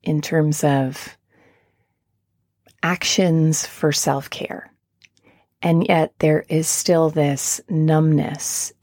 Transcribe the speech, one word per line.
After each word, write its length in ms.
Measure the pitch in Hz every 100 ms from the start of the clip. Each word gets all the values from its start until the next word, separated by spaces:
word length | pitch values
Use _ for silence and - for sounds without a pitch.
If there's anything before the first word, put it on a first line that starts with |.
in 180 | - 151
terms 440 | - 160 151 151
of 520 | 147 139 131 135 - - _ _ _ _ _ _ _ _ _ _ _ _ _ _ _ -
actions 840 | 170 180 - - 180 160 160 156
for 280 | - - 156
self-care. 800 | - 151 139 - - - - - _ _ _ _ _ _ _ _ -
And 240 | 170 165 -
yet 260 | 170 156 -
there 260 | 156 151 -
is 180 | 160 160
still 420 | - - 165 160
this 500 | 160 143 135 - - -
numbness 1040 | 160 156 156 156 147 - 147 - - - -